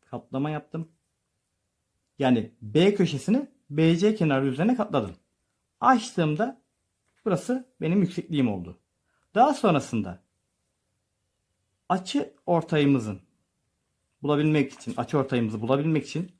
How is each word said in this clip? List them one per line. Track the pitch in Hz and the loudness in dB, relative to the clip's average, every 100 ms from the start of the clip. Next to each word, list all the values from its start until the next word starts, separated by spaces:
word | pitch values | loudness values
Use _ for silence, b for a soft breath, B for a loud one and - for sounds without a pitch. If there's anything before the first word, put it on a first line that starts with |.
Katlama | _ 123 - 131 147 | _ -16 -10 -6 -4
yaptım. | 151 - 165 160 _ _ _ _ _ _ _ _ _ _ _ _ _ | -6 -10 -12 -12 _ _ _ _ _ _ _ _ _ _ _ _ _
Yani | 131 120 107 _ | 2 2 0 _
B | 107 127 190 | -2 4 4
köşesini | 202 175 139 - 240 285 _ _ | 4 0 0 0 -2 -2 _ _
B | 147 160 165 | 2 2 4
C | 208 | 2
kenarı | 214 160 135 139 | 2 0 2 0
üzerine | 127 196 247 | 0 0 0
katladım. | - 147 101 90 _ _ _ _ _ _ | 0 -2 -2 -10 _ _ _ _ _ _
Açtığımda | 240 254 - - 156 151 240 - _ _ _ _ _ _ | 2 2 0 -2 -2 0 -4 -6 _ _ _ _ _ _
burası | - 180 - 254 254 _ | -4 -4 -2 -6 -6 _
benim | 156 190 | 0 2
yüksekliğim | 180 - - 156 127 | 0 -2 -4 0 0
oldu. | 98 87 90 _ _ _ _ _ | -2 -10 -16 _ _ _ _ _
Daha | 202 269 | 2 2
sonrasında | 285 208 156 - 117 98 90 _ _ _ _ _ _ _ _ _ _ _ _ _ _ _ _ _ | 4 2 0 0 -6 -6 -10 _ _ _ _ _ _ _ _ _ _ _ _ _ _ _ _ _
açı | 185 185 285 - _ - | -4 -2 -6 -6 _ -2
ortayımızın | 170 160 156 143 139 107 107 _ _ _ _ _ _ _ _ _ _ | -2 0 0 2 2 -2 -10 _ _ _ _ _ _ _ _ _ _
bulabilmek | 139 147 151 151 135 | -2 2 4 2 0
için, | - - - | -4 -10 -6
açı | 123 147 | -2 0
ortayımızı | 135 123 113 107 | 0 0 -2 -4
bulabilmek | 113 139 156 156 139 | 0 0 2 -2 -2
için | 160 185 | -8 -10